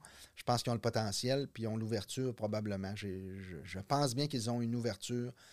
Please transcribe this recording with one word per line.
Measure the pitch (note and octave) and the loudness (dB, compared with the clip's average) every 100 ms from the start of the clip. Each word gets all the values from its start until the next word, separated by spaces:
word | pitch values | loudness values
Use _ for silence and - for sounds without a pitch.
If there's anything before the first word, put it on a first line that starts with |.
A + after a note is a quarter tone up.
| - - - - | -8 -20 -20 -6
Je | |
pense | - A#2+ | 2 2
qu'ils | - | 4
ont | A#2 | 2
le | |
potentiel, | A#2 A2 A2 G2+ B2 C3+ C#3 | 4 2 2 0 2 2 0
puis | - | -4
ils | A2 | -2
ont | A2 | 0
l'ouverture | A2 A2 - - B2+ | 0 -2 -2 -2 -2
probablement. | A2 G#2+ G#2+ G#2 G2 F#2+ G#2 | 0 0 0 0 -2 -2 -4
J'ai, | G2+ F#2+ F#2+ F#2+ | -4 -4 -6 -8
je, | F#2+ E2+ | -8 -10
je | F2+ F#2+ | -8 -6
pense | G2 C#3 C#3+ A#2 | 2 4 4 2
bien | D3 | 0
qu'ils | C3+ A2+ | 0 0
ont | A#2+ | 0
une | A#2 | 2
ouverture | A#2+ A#2 G2 - B2 B2 - - | 2 0 -2 -2 -2 -4 -8 -20